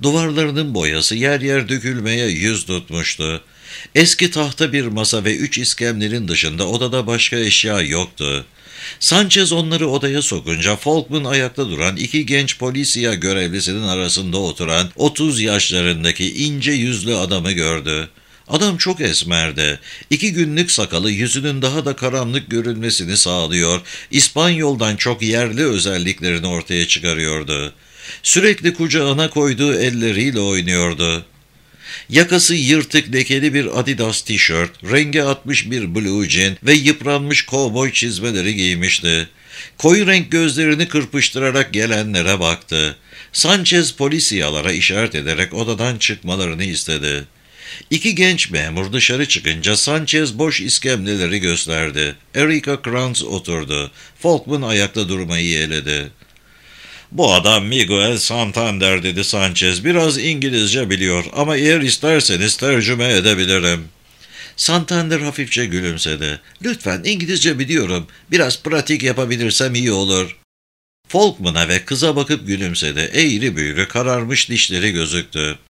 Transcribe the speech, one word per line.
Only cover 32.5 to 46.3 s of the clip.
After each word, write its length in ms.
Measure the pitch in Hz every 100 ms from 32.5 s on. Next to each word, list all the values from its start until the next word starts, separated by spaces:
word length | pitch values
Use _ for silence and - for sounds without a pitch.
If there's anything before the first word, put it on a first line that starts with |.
| 175
yırtık 580 | 127 156 - 151 139
lekeli 400 | 127 131 135 147
bir 260 | 143 120 104
Adidas 420 | 123 123 110 104
tişört, 500 | - 104 - 82 87 - 87
rengi 320 | 131 151 156
atmış 480 | 139 135 - 139 92
bir 240 | 123 98 90
blue 340 | 101 101 92
jean 280 | 85 98 95
ve 100 | 117
yıpranmış 720 | 151 139 147 123 143 143 147 -
kovboy 480 | 131 131 113 135
çizmeleri 600 | - 120 92 117 101 90 104
giymişti. 760 | 92 90 90 - 87 82 82 - - - - -
Koyu 300 | 156 196 190
renk 240 | 190 135
gözlerini 560 | 165 165 135 156 151 165
kırpıştırarak 840 | 151 123 139 123 127 135 131 135
gelenlere 680 | 104 113 107 107 95 87 98
baktı. 560 | 82 82 - 80 78 73 - - -
Sanchez 580 | - 156 196 175 180 156
polisiyalara 800 | - 139 156 - 101 76 76 80
işaret 440 | 82 92 95 113 78
ederek 380 | 71 78 92
odadan 440 | 80 113 104 120 113
çıkmalarını 640 | - 101 90